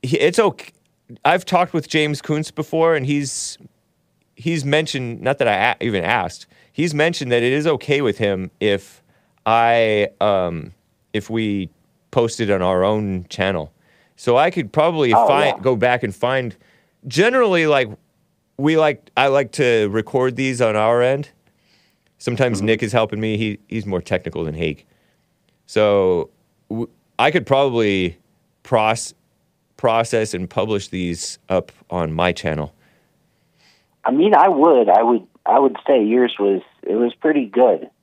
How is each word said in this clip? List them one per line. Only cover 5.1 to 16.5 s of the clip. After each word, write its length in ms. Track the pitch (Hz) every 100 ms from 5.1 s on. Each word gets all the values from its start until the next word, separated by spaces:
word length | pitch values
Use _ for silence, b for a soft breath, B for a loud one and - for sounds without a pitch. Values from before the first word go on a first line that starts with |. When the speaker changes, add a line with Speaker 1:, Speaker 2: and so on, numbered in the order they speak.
| 117
Speaker 1:
not 160 | 120 143
that 80 | 117
I 240 | 101 117 -
a-, 60 | 120
even 180 | 101
asked, 440 | 85 117 90 - - b b
he's 220 | - 165
mentioned 380 | 147 160 170 127
that 120 | 120
it 100 | 123
is 140 | 139 151
okay 340 | 143 - 143
with 160 | 131 98
him 340 | 104 95 92 _
if 420 | 107 101 - _ _ _ _ _ -
I, 640 | 113 117 117 110 107 101 _
um, 520 | 104 98 90 82 50 - _ _ _
if 160 | 107 -
we 400 | 113 110 101 90 _ _ _ _
post 280 | - 117 -
it 80 | 107
on 120 | 98
our 220 | 90 92
own 420 | 95 107 104 92 87
channel. 420 | - 95 90 76 _ _ _ _ _
So 200 | - 123
I 140 | 165
could 200 | 180 120
probably 420 | - 160 160 131
Speaker 2:
Oh, 140 | 110 110
Speaker 1:
find, 280 | 139 147 -
Speaker 2:
yeah. 60 |
Speaker 1:
go 120 | 127 120
back 280 | 123 123
and 100 | 107
find, 420 | 95 120 131 123